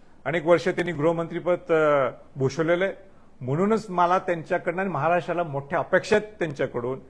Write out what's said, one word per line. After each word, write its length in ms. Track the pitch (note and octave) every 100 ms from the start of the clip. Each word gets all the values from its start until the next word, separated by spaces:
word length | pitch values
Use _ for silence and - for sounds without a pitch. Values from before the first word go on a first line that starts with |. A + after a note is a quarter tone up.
| - - C3+
अनेक 200 | E3+ D#3
वर्ष 200 | E3+ F#3
त्यांनी 260 | F3 F3
गृहमंत्रीपद, 800 | D3+ D#3 E3+ E3 F3 E3+ F3 F3
अ, 380 | D#3+ D3+ C#3+ B2+ - - C#3+
भूषवलेलं 500 | C3+ C3+ D#3+ F3 F#3+
आहे. 80 | - - - - -
म्हणूनच 440 | B2+ D3 G3 A3 -
मला 300 | F3+ E3+ F#3
त्यांच्याकडनं 600 | F#3 E3+ D3 F3+ F#3 E3+
आणि 80 | G3
महाराष्ट्राला 540 | D3+ D#3 F3 E3+ F3
मोठ्या 360 | E3+ C#3 C#3 F3
अपेक्षा 360 | C3 F#3 F3+ G#3+
आहेत 120 | G#3 -
त्यांच्याकडून 600 | E3+ C#3 C3+ C3+ A#2+ C3